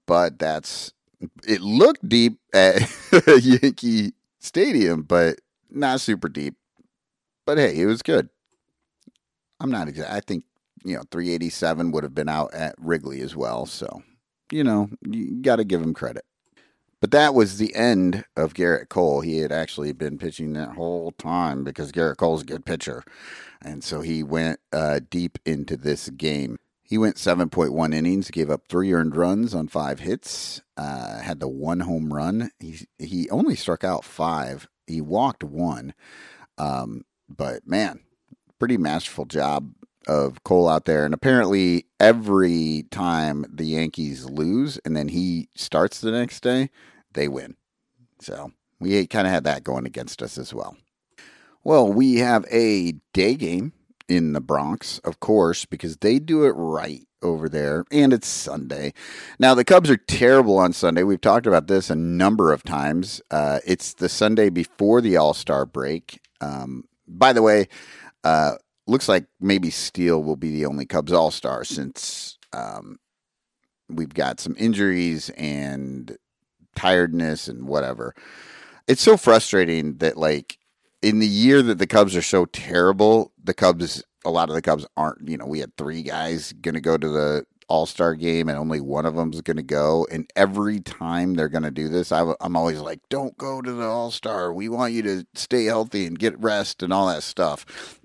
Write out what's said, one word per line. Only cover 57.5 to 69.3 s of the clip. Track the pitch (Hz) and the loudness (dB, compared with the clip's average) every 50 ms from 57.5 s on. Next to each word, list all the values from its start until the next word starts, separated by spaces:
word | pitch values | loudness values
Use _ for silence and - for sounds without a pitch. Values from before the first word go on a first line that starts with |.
| 76 76 73 71 76 85 87 - | -4 -2 -2 -2 -2 -4 -4 0
and | 143 147 143 135 | 2 4 6 6
it's | 127 110 - | 4 2 0
Sunday. | - - - - - 69 76 67 64 69 71 73 71 - - - - - - - - - - | -6 -10 -8 -8 -10 -10 -10 -10 -10 -10 -8 -8 -8 -10 -12 -18 -20 -20 -18 -20 -18 -2 4
Now, | 123 131 127 | 6 6 6
the | 123 123 | 6 6
Cubs | - 190 180 170 151 | 8 8 8 8 6
are | 127 | 4
terrible | 101 - - - - 127 123 135 135 123 104 95 | 4 2 -2 0 4 6 8 8 8 6 6 6
on | 95 92 87 87 | 4 4 4 2
Sunday. | - 92 85 82 87 92 | 2 0 2 2 4 2
We've | 101 98 85 | 2 2 2
talked | - 107 101 120 120 | 4 4 4 4 4
about | 110 92 82 76 | 4 4 4 4
this | 87 98 95 90 - | 4 0 0 0 0
a | 82 | -2
number | 80 82 85 87 87 92 101 110 107 90 78 | -2 -2 -2 0 2 2 4 4 4 4 4
of | 76 69 - | 2 2 -2
times. | - 80 71 71 73 78 85 92 107 - - - _ | -6 -6 -4 -2 -2 -2 -2 -4 -6 -10 -14 -10 _
Uh, | 76 76 73 71 71 64 - | -2 -2 0 0 -2 -2 0
it's | 87 92 - - - - | -2 -2 -2 -2 -8 -6
the | - 92 92 | -4 -4 -4
Sunday | - - 107 107 110 110 107 98 | 0 0 2 2 4 4 4 4
before | 85 87 85 - _ - 101 104 117 123 | 2 0 -4 -4 _ 0 2 4 4 4
the | 117 104 90 | 4 4 4
All-Star | 80 76 76 73 - - - 73 67 67 | 4 4 4 2 0 -2 -2 -2 -2 -2
break. | 62 - 67 65 71 80 87 - - - - _ _ _ _ | -4 -6 -6 -6 -4 -6 -6 -8 -14 -20 -20 _ _ _ _
Um, | 73 73 69 67 65 65 65 62 - _ _ _ _ | -10 -10 -8 -10 -10 -12 -12 -14 -16 _ _ _ _
by | 85 87 90 127 131 | -20 0 4 4 6
the | 123 117 | 6 6
way, | 110 107 107 104 95 - - - - - - - - - _ _ - | 6 6 6 6 4 0 -4 -14 -20 -20 -20 -20 -20 -20 _ _ 0
uh, | 78 80 78 76 73 - - - _ _ _ _ | 2 4 4 2 2 0 -4 -10 _ _ _ _
looks | 98 117 131 - | 0 0 0 2
like | - 98 90 - - | 2 2 2 0 -4